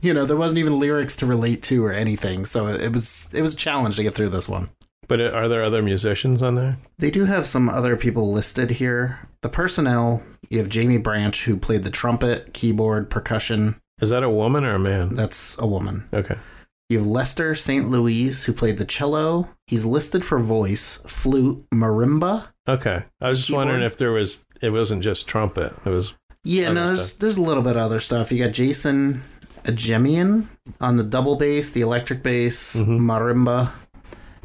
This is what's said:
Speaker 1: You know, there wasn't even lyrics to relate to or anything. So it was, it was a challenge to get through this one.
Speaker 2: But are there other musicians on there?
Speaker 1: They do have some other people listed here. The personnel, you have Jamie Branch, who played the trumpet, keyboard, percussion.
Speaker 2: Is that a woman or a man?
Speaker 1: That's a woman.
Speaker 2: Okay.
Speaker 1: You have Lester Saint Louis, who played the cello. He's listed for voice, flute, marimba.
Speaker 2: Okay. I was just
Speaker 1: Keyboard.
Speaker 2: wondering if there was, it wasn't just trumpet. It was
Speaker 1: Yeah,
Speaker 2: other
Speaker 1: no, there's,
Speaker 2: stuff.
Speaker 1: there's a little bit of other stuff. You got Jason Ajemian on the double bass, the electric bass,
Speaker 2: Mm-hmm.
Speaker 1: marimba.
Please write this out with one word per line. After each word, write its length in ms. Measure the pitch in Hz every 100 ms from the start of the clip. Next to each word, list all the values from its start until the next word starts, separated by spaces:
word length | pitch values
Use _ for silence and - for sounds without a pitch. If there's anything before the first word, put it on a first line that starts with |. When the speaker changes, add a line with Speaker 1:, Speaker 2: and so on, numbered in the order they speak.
Speaker 1:
You 120 | 175
know, 140 | 151 135
there 100 | 151
wasn't 220 | 165 160
even 220 | 156 143
lyrics 360 | 143 147 135 -
to 80 | 127
relate 360 | 120 117 117
to 200 | - 127
or 80 | 110
anything. 520 | 98 110 104 101 92 98
So 200 | 117 104
it 260 | 104 113
was, 360 | 117 113 - -
it 100 | -
was 120 | 156
a 20 | 151
challenge 380 | 160 143 117 101
to 60 |
get 100 | 107 98
through 140 | 104
this 180 | 92 -
one. 220 | 98 90 - _ _ -
Speaker 2:
But 140 | 120
are 260 | 117 113 113
there 140 | 117
other 200 | 110 110
musicians 600 | 104 98 107 101 135 123
on 140 | 123 123
there? 220 | 131 131 - -
Speaker 1:
They 140 | 151
do 140 | 185 196
have 200 | 196 147
some 220 | 135 120
other 280 | 127 123 117
people 360 | 120 117 107
listed 380 | 104 - - 120
here. 480 | 123 127 120 127 127 - _
The 60 | -
personnel, 760 | - 180 180 139 120 117 117 - - -
you 100 | 113
have 100 | 98
Jamie 300 | 110 120 120
Branch, 460 | 110 107 104 -
who 120 | - 98
played 280 | - 107
the 60 | 95
trumpet, 640 | - 120 120 123 120 -
keyboard, 560 | - 120 107 110 107 101
percussion. 680 | 110 - 110 - 110 107 107 _ _
Speaker 2:
Is 100 | 107
that 140 | 123
a 60 | 127
woman 340 | 107 107 147
or 100 | 139
a 60 | 101
man? 340 | 98 98 90
Speaker 1:
That's 420 | 120 107 - - -
a 60 | 110
woman. 420 | 95 98 95 -
Speaker 2:
Okay. 240 | 104 95 101 - - - _ _
Speaker 1:
You 100 | 113
have 80 | 104
Lester 480 | 113 127 - 160
Saint 340 | 151 - 139 127
Louis, 540 | 127 117 113 131 131
who 100 | -
played 260 | 123 113 104
the 60 |
cello. 640 | 104 - 143 151 156 170 175 - _
He's 160 | 117
listed 400 | 110 135 147 185
for 160 | 180 135
voice, 640 | 113 110 98 104 - - -
flute, 580 | - 131 135 127 135 -
marimba. 760 | 117 113 107 123 151 175 220 - _ -
Speaker 2:
Okay. 360 | 131 117 90 98 _
I 80 | 127
was 100 | 131
just 80 | 131
Speaker 1:
Keyboard. 200 | 143 135
Speaker 2:
wondering 180 | 127
if 120 | 117 -
there 140 | 123
was, 300 | 113 98 - _ -
it 100 | 113
wasn't 340 | 110 107 104
just 240 | 98 92 -
trumpet. 440 | 110 104 - 82 - -
It 40 |
was 240 | 90 98 - _ -
Speaker 1:
Yeah, 240 | 160 185 170
Speaker 2:
other 80 |
Speaker 1:
no, 120 | 175 175
there's, 180 | 185 180
Speaker 2:
stuff. 80 | -
Speaker 1:
there's 160 | 214 202
a 60 |
little 200 | 170 143
bit 140 | 123 117
of 60 |
other 180 | 113 110
stuff. 320 | - 120 113
You 120 | 123
got 80 | 120
Jason 680 | 107 127 143 151 139 139 131 - - - -
Ajemian 840 | - 120 113 113 131 160 185 214 214 - - -
on 160 | 127 120
the 80 |
double 320 | 107 127 135 139
bass, 340 | 147 147 147
the 80 | 120
electric 420 | 113 120 120 131
bass, 520 | 127 123 120 123 - 117
Speaker 2:
Mm-hmm. 340 | 107 117 117
Speaker 1:
marimba. 640 | 113 117 123 123 123 123 - - - - - - -